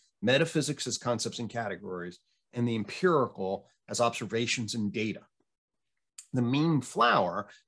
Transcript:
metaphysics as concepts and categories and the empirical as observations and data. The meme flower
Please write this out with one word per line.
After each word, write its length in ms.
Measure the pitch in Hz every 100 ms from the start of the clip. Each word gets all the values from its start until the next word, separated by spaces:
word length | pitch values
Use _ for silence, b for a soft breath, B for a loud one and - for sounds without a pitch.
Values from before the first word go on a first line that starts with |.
| b -
metaphysics 640 | 110 135 160 160 147 143 127
as 100 | 117
concepts 420 | 123 113 113 95
and 120 | 113
categories 680 | 117 107 92 101 90 87 - _ _ _
and 120 | 120 120
the 100 | 113
empirical 880 | 101 - 185 160 117 - 95 95 b b -
as 100 | 107
observations 720 | 117 - 107 113 120 - 107
and 160 | 120 104
data. 300 | 110 107 95 - _ _ _ _ _ _ _ _ - -
The 80 | 131
meme 400 | 120 139 165 151
flower 680 | - 185 240 208 90 92 - B